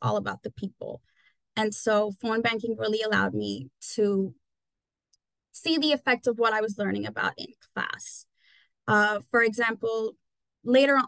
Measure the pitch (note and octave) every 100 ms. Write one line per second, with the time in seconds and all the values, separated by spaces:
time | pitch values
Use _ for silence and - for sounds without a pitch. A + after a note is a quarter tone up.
0 | A2+ G#2+ G#2 G2 - - G3 - - -
1 | _ _ _ _ _ - G#3+ G#3 A#3 G#3
2 | G#3+ G3 A#3 A3 A3+ A3+ A3+ A3 A3 G#3+
3 | A3 G3+ G3 G#2+ G#3 - C3 - - -
4 | G#3 G3 F#3+ - _ _ _ _ _ _
5 | _ _ _ _ _ - E4 D#4+ D4+ D4
6 | - A#3+ B3 A3+ A3+ G#3+ A3 G3 G3+ G3+
7 | G3+ G#3+ - - - - _ - - -
8 | - - - _ _ _ _ _ - G#3
9 | G#3 G#3 - A#3+ A#3 A3 A#3 A3 A3+ A3+
10 | A3 - _ _ _ _ A3 B3+ C#4 C#4